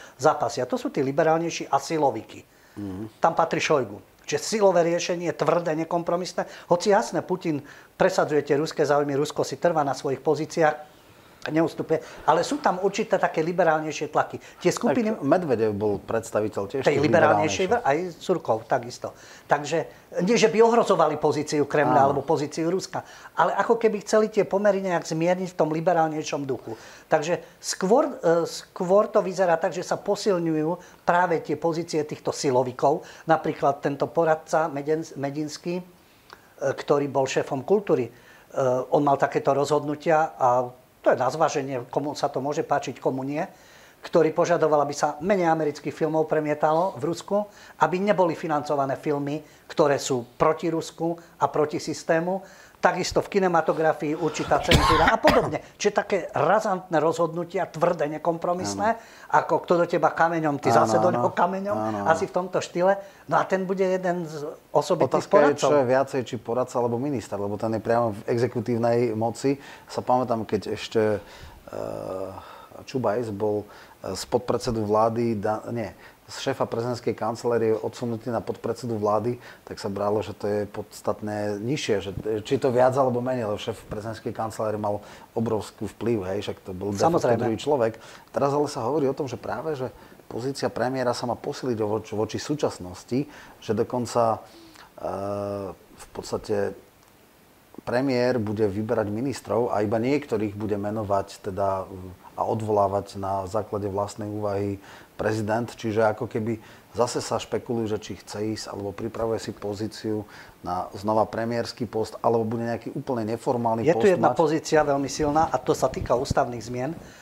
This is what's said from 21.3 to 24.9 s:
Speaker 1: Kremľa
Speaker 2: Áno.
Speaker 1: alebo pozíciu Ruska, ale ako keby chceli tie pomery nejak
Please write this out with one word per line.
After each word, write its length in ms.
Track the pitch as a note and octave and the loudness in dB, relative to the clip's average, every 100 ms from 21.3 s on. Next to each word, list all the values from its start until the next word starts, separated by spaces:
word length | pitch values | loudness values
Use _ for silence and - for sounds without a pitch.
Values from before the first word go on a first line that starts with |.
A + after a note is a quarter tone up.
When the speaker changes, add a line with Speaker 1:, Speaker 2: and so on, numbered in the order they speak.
| C#3 C#3+ D3+ | 0 0 0
Speaker 1:
Kremľa 320 | C#3+ D3+ C3+ C3+ | 2 2 4 6
Speaker 2:
Áno. 100 | C#3 | 6
Speaker 1:
alebo 100 | C#3+ | 4
pozíciu 460 | - D3 D3 - E3 | 0 0 -2 -2 -2
Ruska, 320 | F#3 - - - - - | -2 -4 -8 -10 -16 -6
ale 240 | - F3 F#3+ | 0 0 2
ako 240 | G3 A#3 | 2 2
keby 240 | A3 G3+ | 2 0
chceli 240 | - A3 G#3+ | 2 2 4
tie 160 | G#3 | 2
pomery 400 | F#3 G3 G#3 G3 | 0 2 2 2
nejak 240 | F#3+ | 0